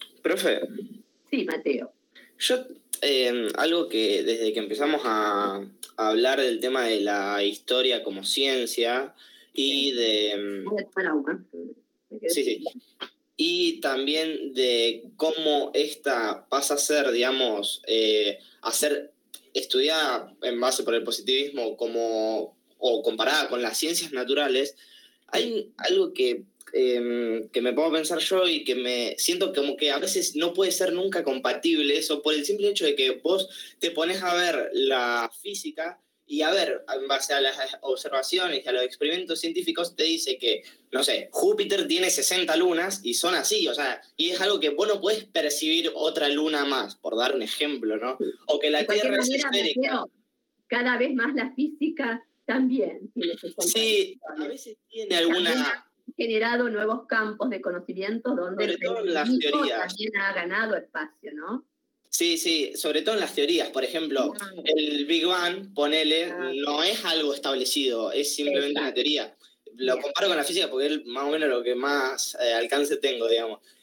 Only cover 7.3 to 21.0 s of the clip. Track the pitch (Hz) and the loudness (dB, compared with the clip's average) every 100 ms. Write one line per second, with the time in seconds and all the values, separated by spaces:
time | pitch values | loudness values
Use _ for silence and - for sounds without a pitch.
7.3 | 101 101 101 - 127 127 117 101 95 - | 0 0 -2 0 2 2 0 -2 -6 -4
8.3 | - 135 131 117 - 117 123 139 - - | 0 2 0 0 0 2 2 -2 -10 -20
9.3 | - - - 135 139 139 123 113 107 107 | -20 -10 -2 0 2 0 2 2 2 0
10.3 | 101 101 98 98 107 - 190 175 156 139 | -2 -4 -6 -4 -6 -4 -4 -2 -2 -2
11.3 | 185 - - - - _ _ _ 107 214 | -6 -8 -14 -14 -16 _ _ _ -6 -2
12.3 | - - - - - - _ - _ _ | 0 0 -2 -6 -12 -18 _ -16 _ _
13.3 | - 160 175 175 160 147 135 139 156 160 | -2 0 2 2 0 -2 0 0 0 0
14.3 | 143 139 127 127 120 117 - - - 160 | -4 -4 0 2 4 2 0 -10 -2 0
15.3 | 156 156 147 - 143 151 - 143 123 110 | 2 2 2 2 0 0 -2 -2 0 0
16.3 | - - 139 139 147 - 151 139 120 123 | -4 -2 -2 0 0 2 4 4 2 2
17.3 | 135 120 107 101 - - 110 110 107 101 | 2 0 0 -2 -6 0 2 4 4 2
18.3 | 98 - _ 113 - 147 143 - _ _ | -2 -12 _ -4 0 0 0 -4 _ _
19.3 | - _ - - 127 147 160 147 117 - | -20 _ -6 0 2 2 2 0 0 -6
20.3 | - 127 120 127 131 - 117 | -8 -4 0 0 0 0 0